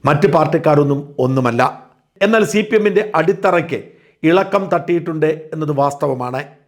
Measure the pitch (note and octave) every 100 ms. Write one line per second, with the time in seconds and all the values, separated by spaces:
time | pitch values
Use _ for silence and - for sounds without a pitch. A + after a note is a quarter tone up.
0 | C3+ D3 F#3+ D#3+ D3+ D#3+ D#3 D3 C#3+ C#3
1 | D3 - B2+ C3 B2 A#2 C3 - - _
2 | _ _ G3+ A3 G#3 G#3 G3 G#3+ G#3 F#3+
3 | - E3 D#3+ F#3+ F#3+ F3 D#3+ C3 - -
4 | _ _ D#3+ F3+ F#3+ G3+ F#3+ E3+ - F3
5 | E3 D#3 D3+ D#3 - D#3+ D3+ C#3 C#3+ C#3+
6 | D3 B2+ B2 C3 D3 -